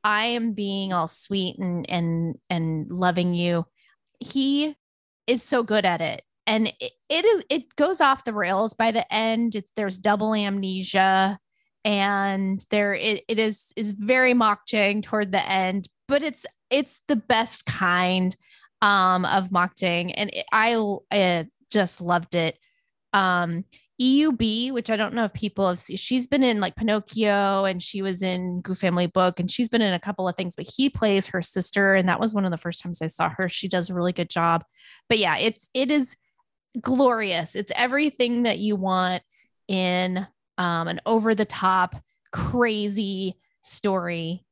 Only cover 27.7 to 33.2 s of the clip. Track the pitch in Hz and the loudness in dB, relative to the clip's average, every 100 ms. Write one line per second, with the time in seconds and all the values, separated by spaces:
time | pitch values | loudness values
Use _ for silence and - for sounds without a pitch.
27.7 | 180 - 202 190 180 185 180 180 180 185 | -2 -6 -6 -4 -2 -2 -2 -4 -6 -6
28.7 | 190 185 175 175 190 180 180 180 - 233 | -2 0 2 2 2 2 2 -4 -2 0
29.7 | 233 208 175 208 196 185 180 175 - 180 | 2 2 0 -4 -4 -4 -4 -8 -8 -10
30.7 | - 269 - 220 196 - 185 175 190 180 | 0 0 2 2 2 2 -4 -2 -2 0
31.7 | - 196 190 185 175 220 214 190 165 170 | 2 4 4 4 2 0 0 -2 -2 -6
32.7 | 170 180 170 160 - | -8 -10 -6 -6 -2